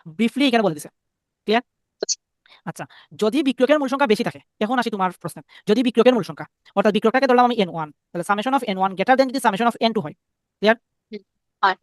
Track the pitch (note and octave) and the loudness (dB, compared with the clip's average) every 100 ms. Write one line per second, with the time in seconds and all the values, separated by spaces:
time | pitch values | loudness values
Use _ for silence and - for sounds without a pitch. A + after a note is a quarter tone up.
0 | E3+ D#3+ A3+ C4 C#4+ A#3 G3+ D3+ - _ | -18 -2 -2 2 2 2 0 -4 -12 _
1 | _ _ _ _ - A3+ - _ _ _ | _ _ _ _ 0 0 0 _ _ _
2 | - - _ _ _ - - - D3+ - | -10 -10 _ _ _ -16 -14 -12 -14 -16
3 | _ D3 G#3 B3+ C#4 B3 B3+ D4+ C4+ C4+ | _ -4 -2 0 -2 0 2 2 0 -2
4 | C#4 G3+ G3+ C#3 _ _ G#3+ B3+ A3+ F#3+ | 0 0 -2 -8 _ _ -4 -2 -4 -2
5 | F#3 F3+ D#3+ - - - - A3 B3 A#3 | -4 -4 -14 -14 -20 -12 -2 0 2 4
6 | A#3 B3 E3+ D3 D#3 _ _ - G#3+ G3+ | 4 2 -4 -12 -16 _ _ 0 0 2
7 | F#3+ A#3+ B3+ B3 B3 A#3 F3+ D#3+ D3+ - | 0 0 2 4 4 2 -4 -4 -10 -12
8 | _ F3 E3 G3+ A3 C4+ B3 F#3+ F#3+ F3+ | _ -10 -2 -2 0 -2 -2 -2 -2 0
9 | F#3+ C4 C4+ B3+ A#3 F#3+ A#3 A3+ A3+ A3 | 2 2 2 0 -2 0 -2 0 -2 -2
10 | D3 - _ _ _ _ - - _ _ | -6 -14 _ _ _ _ 2 2 _ _
11 | _ G#3 _ _ _ _ G3 F#3 | _ -18 _ _ _ _ -2 -2